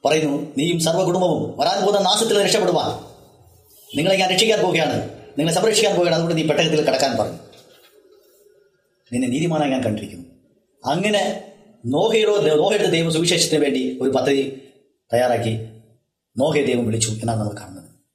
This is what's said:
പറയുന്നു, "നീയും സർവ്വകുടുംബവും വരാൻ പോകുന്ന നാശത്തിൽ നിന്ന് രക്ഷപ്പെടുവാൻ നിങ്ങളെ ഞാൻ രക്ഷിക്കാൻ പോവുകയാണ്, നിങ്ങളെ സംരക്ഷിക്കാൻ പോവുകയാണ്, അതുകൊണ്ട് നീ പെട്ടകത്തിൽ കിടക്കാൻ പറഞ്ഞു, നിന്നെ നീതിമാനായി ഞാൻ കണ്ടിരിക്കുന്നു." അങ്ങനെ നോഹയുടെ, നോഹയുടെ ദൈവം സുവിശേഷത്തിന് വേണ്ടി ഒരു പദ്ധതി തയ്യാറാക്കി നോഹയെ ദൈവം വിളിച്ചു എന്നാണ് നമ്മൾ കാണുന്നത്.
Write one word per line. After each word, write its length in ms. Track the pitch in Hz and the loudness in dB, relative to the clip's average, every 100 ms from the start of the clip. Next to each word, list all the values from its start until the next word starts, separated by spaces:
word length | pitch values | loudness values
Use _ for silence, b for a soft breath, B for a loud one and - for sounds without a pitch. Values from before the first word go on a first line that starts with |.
പറയുന്നു, 320 | 139 156 151 143 - 131 | 2 2 0 -2 -4 -2
"നീയും 220 | 165 165 | -2 0
സർവ്വകുടുംബവും 600 | 160 185 180 185 180 151 - - | 0 0 0 2 0 0 -4 -2
വരാൻ 200 | 165 196 | 0 2
പോകുന്ന 180 | 196 202 | 2 2
നാശത്തിൽ 340 | 185 185 226 | 2 0 2
നിന്ന് 100 | 202 | 2
രക്ഷപ്പെടുവാൻ 460 | 196 185 175 160 110 - - - - _ - _ _ - - | 2 2 2 0 -2 -8 -14 -20 -20 _ -20 _ _ -20 -8
നിങ്ങളെ 240 | 139 180 | -2 0
ഞാൻ 140 | 190 185 | 2 2
രക്ഷിക്കാൻ 300 | - 220 214 | 2 2 2
പോവുകയാണ്, 360 | - 165 147 113 - - - | 2 0 0 -2 -6 -14 -12
നിങ്ങളെ 260 | - 160 | -4 0
സംരക്ഷിക്കാൻ 380 | 180 220 208 208 | 2 2 2 2
പോവുകയാണ്, 200 | 175 175 | 2 2
അതുകൊണ്ട് 220 | 165 165 160 | 0 0 -2
നീ 60 | |
പെട്ടകത്തിൽ 380 | 147 147 160 151 | 0 0 0 0
കിടക്കാൻ 300 | 135 131 139 110 | 0 0 0 0
പറഞ്ഞു, 220 | 98 - - - - - _ _ _ - _ _ _ _ _ _ _ _ _ | -4 -6 -20 -20 -20 -20 _ _ _ -20 _ _ _ _ _ _ _ _ _
നിന്നെ 160 | 120 127 | -4 -2
നീതിമാനായി 440 | 135 165 156 143 | -2 0 0 0
ഞാൻ 120 | 131 | 0
കണ്ടിരിക്കുന്നു." 420 | 113 104 - - - _ _ _ _ _ | -2 -4 -8 -14 -20 _ _ _ _ _
അങ്ങനെ 380 | - 160 208 208 214 - - - - _ | -4 -2 0 0 -2 -6 -12 -20 -20 _
നോഹയുടെ, 720 | 117 147 220 220 208 208 151 | -4 0 2 2 2 2 4
നോഹയുടെ 340 | 151 190 208 190 | 4 4 2 2
ദൈവം 220 | 165 165 | 2 0
സുവിശേഷത്തിന് 460 | 160 170 165 - 151 | 0 0 0 2 2
വേണ്ടി 240 | 143 127 127 - | 2 0 -4 -2
ഒരു 80 | 131 | 0
പദ്ധതി 320 | 131 135 139 131 - - _ _ _ _ | 0 2 0 0 -8 -18 _ _ _ _
തയ്യാറാക്കി 400 | 117 123 117 110 110 - - _ _ _ _ _ | 0 2 0 -2 -4 -8 -18 _ _ _ _ _
നോഹയെ 280 | 110 147 147 | -2 0 2
ദൈവം 200 | 135 120 | 2 0
വിളിച്ചു 260 | 113 110 110 | 0 -2 -4
എന്നാണ് 280 | 107 117 110 | -4 -4 -2
നമ്മൾ 160 | 104 - | -4 -8
കാണുന്നത്. 320 | - 95 - _ _ | -16 -20 -20 _ _